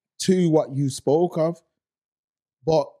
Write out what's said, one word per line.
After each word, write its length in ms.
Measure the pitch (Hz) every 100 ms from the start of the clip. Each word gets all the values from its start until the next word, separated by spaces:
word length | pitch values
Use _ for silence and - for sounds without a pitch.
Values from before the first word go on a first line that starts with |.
| _ -
to 300 | - 185 175
what 240 | 156 143
you 140 | 135 139
spoke 460 | 131 - 151 175 170
of. 220 | 160 170 _ _ _ _ _ _ _ _ _ _ 127
But 240 | 160 139 -